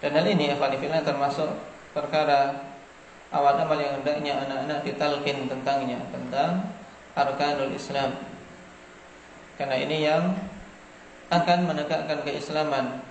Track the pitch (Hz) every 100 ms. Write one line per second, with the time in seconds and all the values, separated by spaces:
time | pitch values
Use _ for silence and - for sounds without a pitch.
0 | 147 151 180 190 147 139 143 127 143 160
1 | 151 139 143 147 151 110 - - - -
2 | 143 156 147 139 139 139 135 - - -
3 | - - - - 143 139 160 147 143 139
4 | 139 147 147 139 139 135 139 147 147 -
5 | 151 143 143 139 127 131 131 139 131 120
6 | - 131 123 131 156 185 196 - - -
7 | - - 139 135 147 143 135 - - 139
8 | 135 117 - - - - - - - -
9 | - - - - - - 139 131 143 156
10 | 151 160 180 190 - - - - - -
11 | - - - 175 170 175 175 151 147 160
12 | 151 147 147 147 - 156 151 135 127 127
13 | -